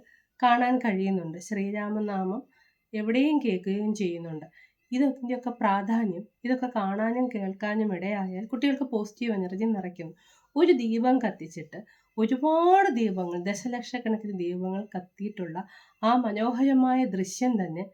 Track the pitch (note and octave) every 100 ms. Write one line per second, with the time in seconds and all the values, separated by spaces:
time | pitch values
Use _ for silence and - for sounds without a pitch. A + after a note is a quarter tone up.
0 | - _ _ - B3 A#3+ B3 B3+ B3 F#3+
1 | F#3+ F#3+ E3 E3 - G3+ G3 G#3 G#3 G#3+
2 | G#3 G3 F#3 G#3+ - _ _ _ _ A3
3 | G#3+ A#3+ C#4+ D4+ A#3+ F#3 F3+ G3 G#3+ G#3
4 | F#3 E3+ E3 D#3 D#3+ _ - _ - B3+
5 | C#4 C4 B3 B3 B3 A#3 A3 G3 G3 A3+
6 | A3+ F3 A3 _ A#3+ B3+ B3 A#3+ G3 G3
7 | A3+ A#3+ B3+ G#3+ G3 F#3+ G#3 G#3+ A3 F3+
8 | F#3+ G#3 F#3+ F#3 A3 B3 C#4+ C4+ C4+ A3
9 | G#3+ - A#3+ G#3 F3+ F#3+ A3+ G#3 F3+ F3
10 | E3 - _ _ _ C#4 E4+ C#4 A#3 A3+
11 | B3 C4 A3+ - D#3+ E3+ D#3 F3 - _
12 | _ - A3 C4 D4 D#4+ E4+ F#4+ G4 A#3
13 | A3 F#3 F3 F3 F3+ G3+ B3+ A#3+ A#3+ B3+
14 | A3+ A3 G#3+ G3 F3 F3+ F#3 F#3+ G#3 F#3
15 | F3+ - G3+ - E3+ E3 F#3+ - _ _
16 | A3 B3 A3+ G#3 A3+ B3 C4+ C4 B3+ B3+
17 | B3+ F#3 F#3 - B3+ A#3 F3+ D#3+ F#3+